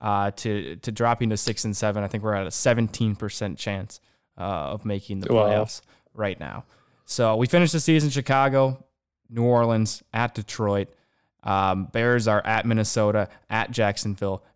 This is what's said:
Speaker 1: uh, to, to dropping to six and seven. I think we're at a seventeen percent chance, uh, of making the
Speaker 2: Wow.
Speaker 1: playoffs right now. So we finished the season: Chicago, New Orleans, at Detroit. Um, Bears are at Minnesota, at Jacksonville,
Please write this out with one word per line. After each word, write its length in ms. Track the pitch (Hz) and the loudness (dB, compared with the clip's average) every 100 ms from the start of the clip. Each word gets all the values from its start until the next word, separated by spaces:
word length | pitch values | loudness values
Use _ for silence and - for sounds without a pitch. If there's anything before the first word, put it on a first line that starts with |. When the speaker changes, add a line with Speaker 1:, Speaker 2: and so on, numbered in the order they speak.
Speaker 1:
uh, 300 | 107 101 101 | -2 0 0
to, 440 | - 113 104 69 85 | -2 -4 -4 -6 -10
to 140 | - | -8
dropping 380 | 107 117 117 113 | 0 0 2 0
to 80 | 107 | 0
six 280 | - 107 110 | -2 -2 -4
and 120 | 101 | -2
seven. 260 | 107 104 | -2 -2
I 40 | 101 | -4
think 160 | 110 | -4
we're 100 | 107 | -2
at 140 | 101 92 | -2 -2
a 40 | |
seventeen 640 | - 127 117 110 - 110 101 | -2 2 2 0 0 -2 -2
percent 440 | 104 - 104 76 | -6 -6 -8 -6
chance, 400 | - 98 98 - _ _ _ - | -6 -6 -8 -16 _ _ _ -10
uh, 60 | |
of 420 | 92 90 71 104 | -6 -4 -6 -6
making 360 | 107 101 - 98 | -6 -6 -6 -6
the 120 | 95 | 0
Speaker 2:
Wow. 140 | 117 104 | 4 4
Speaker 1:
playoffs 360 | 104 107 - - _ _ - | 2 -2 -8 -18 _ _ -6
right 240 | 101 92 | -6 -4
now. 260 | 69 50 - _ _ _ - | -10 -12 -16 _ _ _ -8
So 300 | - 113 110 | 0 2 2
we 100 | 123 | 4
finished 280 | 175 165 | 4 4
the 60 | 160 | 2
season: 300 | 160 160 147 | 4 4 2
Chicago, 720 | 135 127 135 135 135 135 131 _ _ _ _ _ | 0 0 2 4 4 2 0 _ _ _ _ _
New 140 | 117 | 0
Orleans, 580 | 120 120 117 110 107 - - | 4 4 4 2 0 -4 -6
at 200 | 113 120 | -2 -2
Detroit. 560 | - 104 - 104 101 98 _ _ _ _ _ | -4 -8 -2 0 0 -2 _ _ _ _ _
Um, 420 | - 98 95 95 92 | -2 0 2 0 -2
Bears 360 | 117 120 123 110 | 0 2 2 2
are 140 | 104 | 2
at 220 | - 110 113 | 2 0 2
Minnesota, 640 | 113 104 113 104 107 95 - - | 0 0 0 2 2 -2 -8 -6
at 180 | 110 - | -4 -2
Jacksonville, 720 | 120 104 101 107 98 98 95 - | 0 0 0 -6 -4 -6 -6 -10